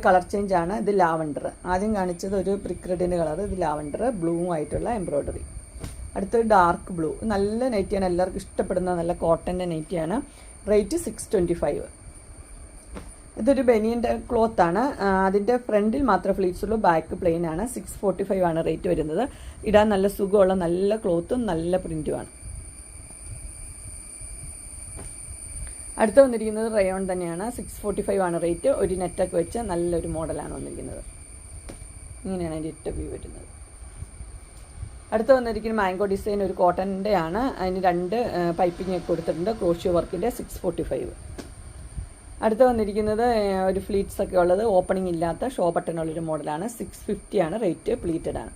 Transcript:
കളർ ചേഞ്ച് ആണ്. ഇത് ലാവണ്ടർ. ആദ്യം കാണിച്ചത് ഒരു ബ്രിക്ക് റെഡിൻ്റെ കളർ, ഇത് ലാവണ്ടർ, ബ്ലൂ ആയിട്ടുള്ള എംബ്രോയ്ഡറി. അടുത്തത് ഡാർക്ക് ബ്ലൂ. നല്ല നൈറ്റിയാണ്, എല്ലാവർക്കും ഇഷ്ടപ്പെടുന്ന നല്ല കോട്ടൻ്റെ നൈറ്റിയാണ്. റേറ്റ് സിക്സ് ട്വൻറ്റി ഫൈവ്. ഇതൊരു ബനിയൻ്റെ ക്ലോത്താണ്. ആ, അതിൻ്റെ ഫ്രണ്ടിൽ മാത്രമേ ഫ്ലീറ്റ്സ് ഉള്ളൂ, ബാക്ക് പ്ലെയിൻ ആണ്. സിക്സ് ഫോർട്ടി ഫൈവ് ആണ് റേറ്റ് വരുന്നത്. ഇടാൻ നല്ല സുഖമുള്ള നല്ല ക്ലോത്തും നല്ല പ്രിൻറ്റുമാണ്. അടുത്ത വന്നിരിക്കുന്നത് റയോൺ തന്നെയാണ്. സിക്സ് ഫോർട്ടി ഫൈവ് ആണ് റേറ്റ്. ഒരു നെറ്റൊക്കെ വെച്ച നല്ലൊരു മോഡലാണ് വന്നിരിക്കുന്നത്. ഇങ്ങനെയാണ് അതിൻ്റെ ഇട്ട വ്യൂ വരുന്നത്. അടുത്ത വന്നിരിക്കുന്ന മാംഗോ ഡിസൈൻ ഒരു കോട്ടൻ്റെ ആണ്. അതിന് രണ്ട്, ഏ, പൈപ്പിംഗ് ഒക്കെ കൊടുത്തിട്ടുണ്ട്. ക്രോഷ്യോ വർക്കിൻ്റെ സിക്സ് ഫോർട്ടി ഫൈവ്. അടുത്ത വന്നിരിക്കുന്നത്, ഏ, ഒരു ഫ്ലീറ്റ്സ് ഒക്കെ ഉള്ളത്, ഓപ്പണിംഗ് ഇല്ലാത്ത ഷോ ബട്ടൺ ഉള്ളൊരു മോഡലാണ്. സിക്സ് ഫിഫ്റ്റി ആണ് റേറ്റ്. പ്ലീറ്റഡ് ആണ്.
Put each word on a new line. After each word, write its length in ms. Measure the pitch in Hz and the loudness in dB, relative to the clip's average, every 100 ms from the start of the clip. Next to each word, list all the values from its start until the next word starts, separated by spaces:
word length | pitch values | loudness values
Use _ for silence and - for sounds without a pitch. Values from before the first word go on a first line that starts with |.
കളർ 180 | 220 185 175 | 6 6 4
ചേഞ്ച് 220 | 202 202 180 | -2 2 2
ആണ്. 120 | 170 220 | 2 0
ഇത് 100 | 202 202 | 2 4
ലാവണ്ടർ. 420 | 170 165 156 135 151 - 175 | 4 4 -2 -4 -6 -6 -2
ആദ്യം 180 | 185 214 208 | 0 2 0
കാണിച്ചത് 380 | 180 175 196 196 | 0 -2 -2 0
ഒരു 100 | 180 202 | 0 -2
ബ്രിക്ക് 240 | - 175 175 | -2 -6 -4
റെഡിൻ്റെ 260 | 175 175 175 | 0 0 2
കളർ, 160 | 160 156 202 | 0 0 -2
ഇത് 80 | 190 | 0
ലാവണ്ടർ, 380 | 160 147 147 160 233 208 | 0 -2 -4 -2 -2 0
ബ്ലൂ 160 | 165 170 180 | 0 0 0
ആയിട്ടുള്ള 340 | 165 151 160 180 233 | -2 -2 -2 -2 -2
എംബ്രോയ്ഡറി. 420 | 160 143 - - - - - - - - - 196 | 0 -2 -2 -6 -10 -14 -14 -12 -12 -10 -10 -6
അടുത്തത് 300 | 196 233 226 | 0 2 6
ഡാർക്ക് 380 | 202 175 175 - 175 | 8 8 4 -2 -4
ബ്ലൂ. 120 | 156 - 220 | -2 -2 -2
നല്ല 360 | 196 202 220 262 | 0 2 0 0
നൈറ്റിയാണ്, 320 | 214 185 196 185 | 0 0 0 2
എല്ലാവർക്കും 300 | 175 185 190 | 2 0 -2
ഇഷ്ടപ്പെടുന്ന 500 | - - 208 180 180 175 | -8 -4 0 0 0 0
നല്ല 120 | 170 175 | 0 0
കോട്ടൻ്റെ 420 | 165 165 - 180 180 | 2 2 2 -2 -2
നൈറ്റിയാണ്. 460 | 156 151 170 156 226 - - - - 196 | -4 -2 -2 0 -2 -4 -14 -20 -10 2
റേറ്റ് 260 | 208 208 330 | 2 4 -2
സിക്സ് 240 | 240 - - | -4 -8 -2
ട്വൻറ്റി 240 | 202 175 170 | 2 2 0
ഫൈവ്. 240 | 156 - - - - - - - - - - - - - - - - - | 0 -2 -6 -14 -20 -20 -20 -20 -18 -18 -18 -18 -16 -14 -14 -18 -16 0
ഇതൊരു 220 | 226 269 247 | 2 4 6
ബനിയൻ്റെ 420 | 226 220 240 226 226 - | 4 4 0 0 -2 0
ക്ലോത്താണ്. 520 | 233 220 220 170 185 277 - | 2 2 4 2 4 0 2
ആ, 40 | 196 190 190 | 2 4 4
അതിൻ്റെ 260 | 196 202 247 240 | 2 2 0 2
ഫ്രണ്ടിൽ 360 | 214 214 269 262 | 2 2 2 4
മാത്രമേ 260 | 185 196 196 | 4 2 2
ഫ്ലീറ്റ്സ് 260 | 185 180 202 | 0 0 -2
ഉള്ളൂ, 100 | 220 190 | 2 4
ബാക്ക് 280 | 165 - 185 | 4 0 0
പ്ലെയിൻ 240 | 180 165 170 | 2 2 0
ആണ്. 120 | 160 247 | -2 -4
സിക്സ് 220 | 220 - - | -6 -10 -2
ഫോർട്ടി 240 | 196 185 196 | 0 0 0
ഫൈവ് 140 | 190 175 | 2 2
ആണ് 100 | 165 160 | 2 0
റേറ്റ് 200 | 160 190 | 0 0
വരുന്നത്. 320 | 165 151 165 277 - - - - | 0 0 0 -2 -4 -16 -6 4
ഇടാൻ 180 | 208 214 | 6 6
നല്ല 140 | 196 202 202 | 4 2 2
സുഖമുള്ള 380 | 196 208 185 190 | 2 6 6 6
നല്ല 320 | 170 175 202 220 | 2 2 2 2
ക്ലോത്തും 360 | 208 170 170 247 226 | 2 0 0 -2 0
നല്ല 240 | 165 170 185 | 0 0 0
പ്രിൻറ്റുമാണ്. 460 | 175 160 151 139 - - - - - - - - - - - - - - - - - - - - - - - - - - - - - - - - - - - - - - | -2 -4 -4 -4 -8 -14 -14 -12 -14 -18 -20 -18 -18 -18 -14 -12 -14 -14 -16 -16 -14 -14 -16 -16 -14 -14 -14 -14 -14 -14 -12 -12 -12 -12 -12 -12 -12 -10 -10 -10 -8 0
അടുത്ത 160 | 214 233 | 4 8
വന്നിരിക്കുന്നത് 440 | 269 233 220 214 226 220 | 8 6 -2 -2 0 2
റയോൺ 260 | 185 185 190 | 2 2 -2
തന്നെയാണ്. 320 | 180 170 170 220 - | -2 -2 -4 -4 -6
സിക്സ് 200 | 190 - | -10 -6
ഫോർട്ടി 200 | 208 196 196 | -4 -2 0
ഫൈവ് 140 | 196 180 | 2 2
ആണ് 100 | 170 170 | 0 0
റേറ്റ്. 240 | 170 262 285 | 0 2 2
ഒരു 140 | 185 185 | 2 0
നെറ്റൊക്കെ 340 | 175 185 185 175 | -2 -2 0 0
വെച്ച 160 | 165 226 226 | 0 -2 -2
നല്ലൊരു 380 | 170 175 170 165 160 | 0 0 0 -2 -4
മോഡലാണ് 360 | 156 151 156 143 | -4 -4 -6 -8
വന്നിരിക്കുന്നത്. 420 | 139 139 131 - - - - - - - - - - - - - | -10 -10 -10 -10 -12 -16 -18 -18 -16 -16 -14 -14 -16 -16 -16 -12
ഇങ്ങനെയാണ് 300 | 190 185 170 156 | -6 -4 -4 -4
അതിൻ്റെ 160 | 156 | -8
ഇട്ട 140 | 147 - 151 | -8 -8 -8
വ്യൂ 80 | 156 | -8
വരുന്നത്. 320 | - - - - - - - - - - - - - - - - - - - - | -10 -12 -16 -18 -18 -20 -18 -18 -16 -16 -16 -16 -16 -18 -20 -18 -14 -12 -12 -4
അടുത്ത 160 | 220 226 262 | 0 6 6
വന്നിരിക്കുന്ന 400 | 233 220 220 220 | 4 -2 0 2
മാംഗോ 260 | 190 185 202 | 2 2 0
ഡിസൈൻ 260 | 196 214 202 190 | 0 0 0 0
ഒരു 80 | 190 | 4
കോട്ടൻ്റെ 520 | 180 175 196 190 202 190 160 | 4 4 0 -2 2 2 2
ആണ്. 160 | 196 262 - | 0 -2 -2
അതിന് 200 | 185 185 185 | -2 2 2
രണ്ട്, 300 | 175 180 226 226 175 | 2 0 0 0 0
ഏ, 20 | 170 170 | 0 2
പൈപ്പിംഗ് 340 | 180 170 185 180 | 0 0 -4 -4
ഒക്കെ 100 | 170 | -2
കൊടുത്തിട്ടുണ്ട്. 400 | 165 165 160 185 220 | -2 0 -2 -2 0
ക്രോഷ്യോ 320 | 180 170 190 170 | 0 2 2 2
വർക്കിൻ്റെ 340 | 160 170 220 240 | 0 -2 -2 -4
സിക്സ് 200 | 190 - | -10 -4
ഫോർട്ടി 220 | 185 165 147 | -4 -2 -4
ഫൈവ്. 200 | 139 - - - - - - - - - - - - - - 220 | -4 -6 -10 -14 -14 -14 -16 -16 -16 -12 -12 -12 -14 -16 -2 0
അടുത്ത 160 | 220 254 | 6 6
വന്നിരിക്കുന്നത്, 540 | 233 208 208 214 214 240 226 | 6 0 0 0 2 2 4
ഏ, 60 | 202 190 190 | 2 2 2
ഒരു 100 | 190 190 | 0 0
ഫ്ലീറ്റ്സ് 340 | 196 196 - | -2 -2 -2
ഒക്കെ 120 | 190 185 | 0 4
ഉള്ളത്, 200 | 175 185 226 185 | 4 4 4 4
ഓപ്പണിംഗ് 320 | - 190 185 | 4 0 0
ഇല്ലാത്ത 340 | 165 170 165 247 - | 0 -2 -2 -4 0
ഷോ 100 | 175 175 | 0 0
ബട്ടൺ 200 | 175 165 | -2 -4
ഉള്ളൊരു 220 | 160 160 160 | -4 -4 -4
മോഡലാണ്. 400 | 156 151 151 220 - | -4 -2 -4 -4 -6
സിക്സ് 240 | 196 - - | -12 -10 -6
ഫിഫ്റ്റി 320 | 196 - 202 214 | -6 -2 0 0
ആണ് 100 | 214 | 0
റേറ്റ്. 300 | 202 147 - 233 | 0 0 -2 -2
പ്ലീറ്റഡ് 340 | 170 160 156 139 | -2 -2 -2 -6
ആണ്. 80 | 113 | -8